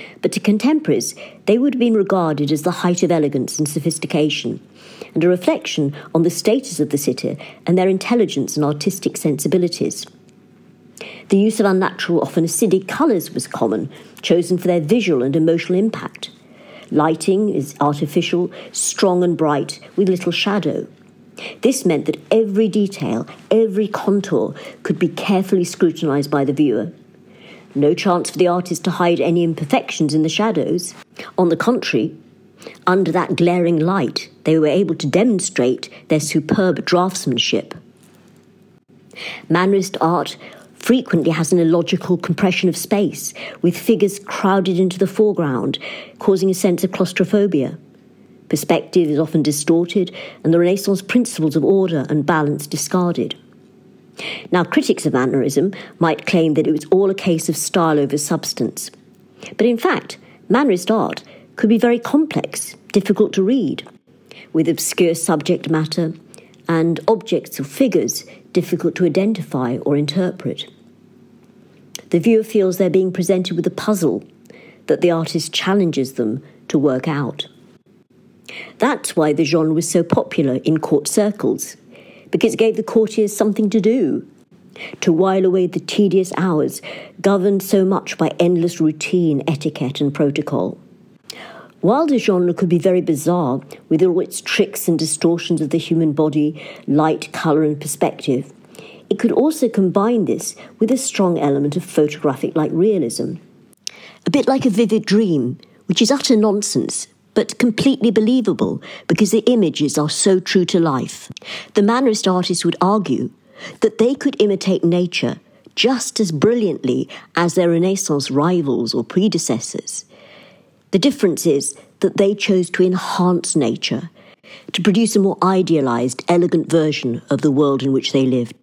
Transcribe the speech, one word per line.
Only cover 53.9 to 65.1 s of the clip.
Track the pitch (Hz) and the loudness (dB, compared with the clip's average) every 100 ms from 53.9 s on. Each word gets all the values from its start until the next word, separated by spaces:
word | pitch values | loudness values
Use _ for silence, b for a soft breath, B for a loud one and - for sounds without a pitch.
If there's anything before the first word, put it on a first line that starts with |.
| - _ - B B B | -20 _ -16 B B B
Now, | 180 | -2
critics | 165 - - - 156 | 0 0 0 0 0
of | |
Mannerism | 123 127 135 139 139 185 190 B B | 0 0 0 0 0 -2 -4 B B
might | 165 - - | 0 0 0
claim | 180 160 | 2 2
that | 156 151 | 2 0
it | |
was | 156 - | 0 0
all | 190 196 | 2 2
a | |
case | 196 185 160 - | 0 -2 -2 -2
of | 151 | -4
style | - 190 165 151 | -2 0 2 2
over | 139 147 | 0 -2
substance. | - 160 - - 113 - - - _ _ _ B B B | -2 -4 -4 -4 -6 -6 -14 -16 _ _ _ B B B
But | 233 | 2
in | 233 | 2
fact, | 359 269 - - B B - | 0 -2 -6 -16 B B 0
Mannerist | 233 294 180 - | 2 2 2 0
art | 220 131 - - B B | 0 -2 -6 -14 B B
could | - 208 | 0 2
be | 226 | 4
very | 240 240 | 4 0
complex, | - 294 311 - - - - - - | 2 2 2 -2 -6 -8 -12 -16 -2
difficult | 202 196 202 214 | 0 2 2 2
to | - | 2
read, | 190 269 151 - - - _ _ - B B | 2 2 0 -4 -10 -20 _ _ -20 B B
with | 160 160 | 0 2
obscure | 165 - - 175 | 0 -2 0 2